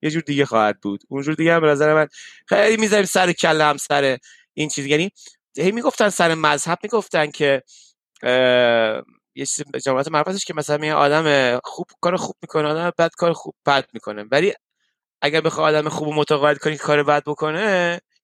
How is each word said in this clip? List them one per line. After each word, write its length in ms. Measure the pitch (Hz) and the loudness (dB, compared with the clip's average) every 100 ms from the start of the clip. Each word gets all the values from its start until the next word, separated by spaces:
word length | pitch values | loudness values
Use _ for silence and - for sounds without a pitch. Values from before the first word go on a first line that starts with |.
یه 100 | 151 | -2
جور 100 | 156 | -4
دیگه 240 | 160 143 139 | -4 -2 2
خواهد 360 | 113 107 104 | 2 2 0
بود. 220 | 104 101 _ | -6 -8 _
اونجور 260 | 135 139 | -8 -6
دیگه 220 | 156 160 170 | -2 2 2
هم 60 | |
به 60 | 156 | 2
نظر 260 | 143 151 | 2 2
من 140 | 156 151 - - - _ | 2 0 -4 -20 -20 _
خیلی 300 | 190 208 220 | 2 2 2
می‌ذاریم 280 | 220 208 190 | 2 2 2
سر 260 | 190 185 | 2 0
کله 320 | 170 165 156 | 2 2 4
هم 140 | 151 143 | 2 0
سر 400 | - 143 139 127 _ - _ | -2 0 0 -2 _ -20 _
این 160 | - 151 | -6 -6
چیز. 160 | - 139 | -4 0
یعنی 260 | 151 185 _ - _ _ - | 0 0 _ -20 _ _ -2
هی 140 | 170 | -2
می‌گفتن 380 | 226 247 - 214 | 0 -2 0 0
سر 260 | - 175 160 | 2 0 2
مذهب، 440 | 156 147 147 175 | 2 0 -2 -4
می‌گفتن 480 | 214 226 196 170 151 | -2 -4 -2 -2 -2
که، 320 | - 147 135 _ - _ _ _ _ | 0 2 2 _ -20 _ _ _ _
اه، 800 | - 127 127 123 120 117 110 110 - _ _ - | -2 2 4 4 4 4 2 -2 -8 _ _ -10
یه 100 | 139 | -8
چیز 200 | - 147 | -6 -6
به 60 | 131 | -6
جماعت 320 | 139 131 143 | -2 -2 0
معروف 160 | 156 151 | -2 -2
هستش 180 | 190 - | -4 -6
که 80 | |
مثلاً 320 | 165 147 147 151 | -8 -4 -2 0
یه 80 | |
آدم 680 | 151 143 151 160 139 127 123 | 2 2 2 2 2 2 0
خوب 220 | - - 175 _ | -6 -12 -14 _
کار 140 | 175 185 | -2 -2
خوب 200 | - - | -6 -12
می‌کنه، 260 | - 160 151 | -6 -4 -2
آدم 240 | 156 175 - | -2 -4 0
بد 140 | 165 - | -2 0
کار 160 | 170 | -2
خوب، 220 | 165 - - - | -2 -8 -8 0
بد 200 | 139 - | 0 -2
می‌کنه، 320 | 113 - 104 107 | -12 -12 -12 -2
ولی 220 | 135 185 - _ _ _ _ _ _ | 0 0 -4 _ _ _ _ _ _
اگر 200 | 147 160 | -2 0
بخوای 340 | 156 151 156 151 | -2 0 0 2
آدم 140 | 151 | -2
خوب 240 | 151 151 | -4 -4
متقاعد 440 | 151 147 151 147 147 | -2 0 2 2 0
کنی 160 | 160 | -2
که 100 | 151 | -4
کار 200 | - 147 | 0 0
بد 200 | 143 147 | 2 0
بکنه، 760 | 147 147 156 160 214 190 175 175 _ _ | 0 -6 -4 -2 -2 0 -2 -4 _ _